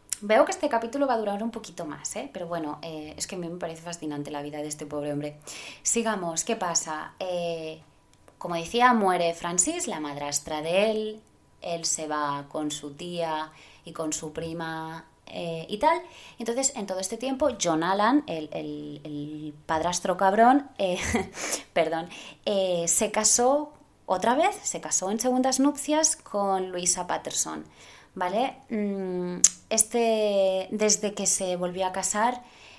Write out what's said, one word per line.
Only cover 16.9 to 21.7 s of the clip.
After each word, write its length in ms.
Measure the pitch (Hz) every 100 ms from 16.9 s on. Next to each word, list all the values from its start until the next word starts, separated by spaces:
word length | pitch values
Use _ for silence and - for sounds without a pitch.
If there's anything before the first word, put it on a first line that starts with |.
| 185
este 180 | 190 220
tiempo, 320 | 262 262 294 233
John 220 | 175 160
Allan, 400 | 170 196 214 294 -
el, 220 | 160 151
el, 480 | 165 156 147 147 147
el 500 | 151 147 147 151 151 147 -
padrastro 500 | 160 165 175 190 180
cabrón, 540 | 196 202 233 277 277 -
eh, 220 | 196 180 - 220 185 -
<laughs> 380 | - - -